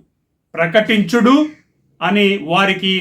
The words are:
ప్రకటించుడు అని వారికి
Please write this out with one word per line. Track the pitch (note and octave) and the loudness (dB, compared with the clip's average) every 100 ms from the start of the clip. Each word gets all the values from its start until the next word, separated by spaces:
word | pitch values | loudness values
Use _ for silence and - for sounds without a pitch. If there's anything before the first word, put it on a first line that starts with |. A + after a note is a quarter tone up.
| _ _ _ _ _ | _ _ _ _ _
ప్రకటించుడు | D#3+ E3+ G#3+ G#3+ G#3+ F3+ A#3 A#3+ C#4+ D4+ - _ _ _ - | -4 -2 0 2 0 0 2 4 2 0 -6 _ _ _ -8
అని | E3+ G#3 G3 G3+ | -2 0 0 -2
వారికి | D3 F3+ G3 F#3+ F#3+ F#3+ | -2 -2 0 -2 -2 -4